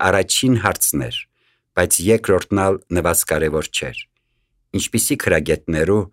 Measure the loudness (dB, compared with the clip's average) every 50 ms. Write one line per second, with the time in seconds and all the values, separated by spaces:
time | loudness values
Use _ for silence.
0 | 2 2 2 2 2 0 -2 0 2 2 2 2 2 0 0 0 -2 -2 -2 -2
1 | -4 -6 -8 -10 -12 _ _ _ _ _ _ _ _ _ 0 0 0 2 2 0
2 | 2 2 2 2 2 2 0 0 0 0 -2 0 2 2 0 -2 -4 -4 -2 -2
3 | 0 0 0 0 0 0 0 0 0 0 -2 -2 -4 -4 -6 -8 -8 -8 -10 -14
4 | -16 _ _ _ _ _ _ _ _ _ _ _ _ _ -6 -6 -4 -4 -2 -2
5 | -2 -2 -2 -2 0 2 2 2 2 0 -2 -2 -2 -2 -2 0 2 2 2 0
6 | 0 -4